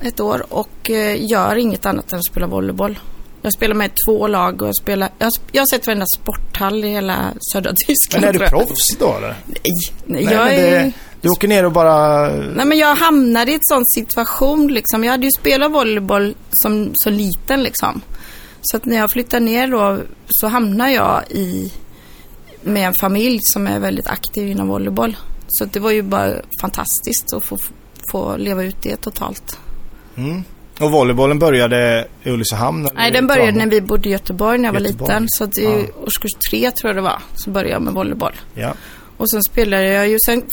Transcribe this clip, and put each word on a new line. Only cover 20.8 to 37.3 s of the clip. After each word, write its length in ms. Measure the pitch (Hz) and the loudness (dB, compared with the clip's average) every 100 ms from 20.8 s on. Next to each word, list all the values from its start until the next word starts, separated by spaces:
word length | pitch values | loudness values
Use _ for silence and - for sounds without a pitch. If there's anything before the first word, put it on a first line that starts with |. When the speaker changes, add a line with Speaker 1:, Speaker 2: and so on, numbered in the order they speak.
| 262 | 2
Speaker 1:
jag 340 | 247 196 - - | 4 2 0 -2
i... 420 | - 185 190 185 - - - - - - - - - | -4 -4 -4 -6 -10 -14 -18 -20 -20 -20 -20 -20 -10
Med 260 | - 208 185 | -2 0 0
en 60 | 180 | 0
familj 380 | 196 202 240 226 | 0 2 0 0
som 260 | - 202 202 | 0 0 -2
är 120 | 202 | -2
väldigt 280 | 190 190 202 | -2 -2 -4
aktiv 400 | 196 - 208 202 | -6 -6 -6 -4
inom 200 | 196 190 | -2 -2
volleyboll. 500 | 196 196 196 226 208 - - - | -2 -2 0 -2 -2 -6 -8 -4
Så 160 | - | -4
att 100 | 202 | -4
det 60 | 202 | -2
var 120 | 214 | 0
ju 100 | 214 | 0
bara 320 | 196 196 95 - - - | 2 0 0 -2 -8 -6
fantastiskt 720 | 185 - - - - 233 - | -6 -4 -4 -4 -2 -4 -4
att 120 | 208 - | -6 -6
få, 120 | 196 - - - - - | -6 -8 -12 -20 -16 -8
få 260 | 190 - - | -4 -4 -4
leva 260 | 202 190 | -4 -2
ut 120 | 185 - | -4 -6
det 140 | 208 208 | -6 -6
totalt. 600 | 220 - - 196 - - - - - - - - | -8 -8 -8 -8 -14 -12 -8 -8 -8 -12 -16 -8
Speaker 2:
Mm. 260 | 135 180 185 - - - | -6 -6 -8 -16 -20 -2
Och 120 | 151 | 2
volleybollen 480 | 151 123 120 135 147 | 4 4 4 4 4
började 680 | 165 131 120 120 120 117 117 - | 4 4 4 2 2 0 -2 -8
i 60 | 135 | -4
Ulricehamn, 560 | 120 110 107 123 160 143 | -2 -2 -2 -2 -2 -4
eller 100 | 139 | 0
Speaker 1:
Nej, 160 | 233 | 2
den 120 | 247 | 2
Speaker 2:
i 40 | 262 | 2
Speaker 1:
började 240 | 269 226 | 4 2
Speaker 2:
Tranås? 120 | 214 | 2
Speaker 1:
när 80 | 220 | 2
vi 100 | 214 | 2
bodde 280 | 196 214 202 | 2 0 2
i 20 | |
Göteborg 460 | 190 - 180 208 247 | -2 -4 -2 0 2
när 80 | 240 | 0
jag 60 | |
var 60 | 196 | 0
Speaker 2:
Göteborg. 280 | 202 - - | -2 -2 -2
Speaker 1:
liten. 160 | 208 220 | 0 0
Så 140 | - | -2
att 140 | 208 196 | -2 0
i 60 | |
Speaker 2:
Ja. 400 | 214 214 202 - - | 0 0 -2 -8 -6
Speaker 1:
årskurs 260 | - 214 - - | -4 -4 -4 -4
tre, 220 | 220 247 | 0 0
tror 180 | - 226 | 0 -2
jag 60 | 196 | -2
det 40 | |
var, 180 | 185 - - | -2 -4 -6